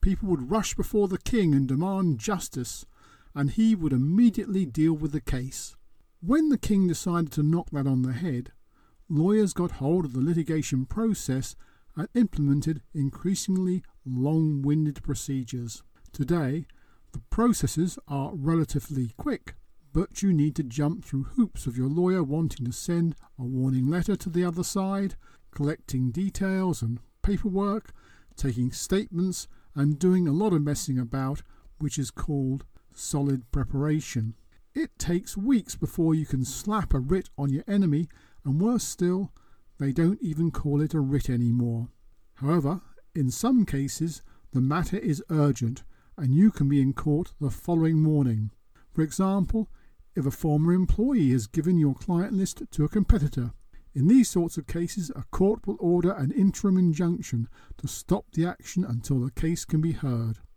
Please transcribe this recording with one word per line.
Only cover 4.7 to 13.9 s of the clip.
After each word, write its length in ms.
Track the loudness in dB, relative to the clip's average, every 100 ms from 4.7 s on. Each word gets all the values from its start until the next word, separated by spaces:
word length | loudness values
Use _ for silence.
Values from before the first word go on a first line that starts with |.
| 2 2
with 180 | 2 -2
the 100 | -4
case. 540 | -2 -4 -4 -10 -16 -18 -20 -20 _ -8
When 300 | 0 2 2
the 60 | 2
king 300 | 2 2 2
decided 460 | 0 -2 -2 -2
to 100 | 0
knock 280 | 2 2 -2
that 160 | -2 0
on 140 | 2
the 100 | 0
head, 400 | -2 -4 -4 -8 -16 _ _ _ _ -4
lawyers 440 | 2 4 4 2
got 200 | 0 -2
hold 320 | -2 0 2
of 80 | 0
the 80 | 0
litigation 680 | 2 2 0 -2 0 -2 -2
process 680 | -2 0 -2 -2 -2 -4 -10 -20 _ -14 -8
and 100 | -2
implemented 680 | 0 0 2 2 2 0 -4 -6
increasingly 880 | -4 -4 -2 -2 -2 0 0 0 -2 -6